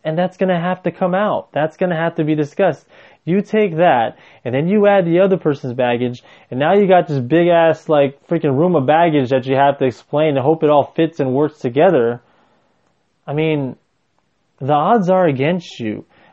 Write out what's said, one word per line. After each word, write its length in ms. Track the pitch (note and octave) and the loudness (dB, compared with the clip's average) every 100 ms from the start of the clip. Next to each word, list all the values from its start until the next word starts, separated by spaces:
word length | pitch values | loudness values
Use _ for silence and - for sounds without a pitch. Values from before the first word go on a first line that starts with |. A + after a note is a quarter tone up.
| D#3 | -6
and 120 | D#3+ | -4
that's 200 | F3+ - | -4 -4
gonna 200 | F#3 F3 | -2 -2
have 240 | F3 F3+ | -4 -4
to 80 | - | -6
come 220 | - F#3 | -4 -4
out. 380 | F3+ G#3 B2+ - | -2 -2 -4 -6
That's 240 | C#3+ D3+ - | -4 -4 -4
gonna 220 | F#3 D#3+ | -4 -2
have 180 | E3 E3 | -4 -4
to 80 | |
be 100 | D#3 | -4
discussed. 540 | D#3 C#3+ - F#3+ C#3 _ _ - _ - | -2 -4 -2 -2 -2 _ _ -20 _ -4
You 160 | F#3+ | -4
take 340 | G3+ G#3+ G#3 D#3 | -2 -2 -2 2
that, 420 | F3 B2+ A2+ - - - B2+ | 2 2 0 -6 -20 -12 -6
and 100 | B2+ | -2
then 140 | E3 | 0
you 180 | G#3 G3+ | 2 4
add 160 | G3+ | 2
the 160 | E3+ E3+ | 2 2
other 160 | G3 F#3 | 2 0
person's 380 | D#3+ C#3+ C3 | -2 -4 -6
baggage, 500 | B2 B2 A#2+ B2 B2 - - _ | -4 -2 -2 -4 -6 -18 -20 _
and 80 | B2+ | -4
now 160 | D3+ | 0
you 140 | G3+ F#3+ | 2 4
got 200 | F3+ E3 | 4 2
this 120 | C#3 | -4
big-ass, 680 | B2 D#3+ F3 E3+ E3 D#3 - | 0 2 4 4 2 0 0
like, 360 | D3+ C#3 - _ | 0 0 -2 _
freaking 300 | E3+ D3+ C3+ | -2 -2 0
room 200 | F3+ E3 | 2 2
of 80 | B2+ | 2
baggage 460 | D#3 F3 D3+ B2 | 2 2 2 0
that 140 | C3 B2+ | -2 0
you 120 | C3+ | 2
have 200 | C#3+ C3+ | 2 2
to 60 | C3 | -2
explain 500 | - _ D3 D#3 C3+ | -4 _ -2 0 0
to 60 | |
hope 220 | C3 D#3+ | 0 0
it 60 | D3+ | 2
all 240 | D3 - - | 2 0 -2
fits 240 | D#3+ - | -4 -2
and 160 | C3 C3 | -2 -2
works 240 | D3+ - | -2 -4
together. 600 | B2+ B2 F#3 D3+ A#2 A#2+ _ _ _ _ _ _ _ _ _ _ - | -4 2 2 2 0 -4 _ _ _ _ _ _ _ _ _ _ -8
I 60 | |
mean, 420 | D3 D#3+ D3+ C3 - _ _ _ _ _ _ _ _ | -4 -2 -2 -6 -12 _ _ _ _ _ _ _ _
the 140 | C3+ | -2
odds 360 | D3 E3+ A#3 F3 | 0 2 0 2
are 160 | F#3 F3 | 2 0
against 560 | B2+ C#3+ F3+ - - | 0 -2 -4 -8 -10
you, 240 | A2+ G#2+ - _ _ | -8 -8 -14 _ _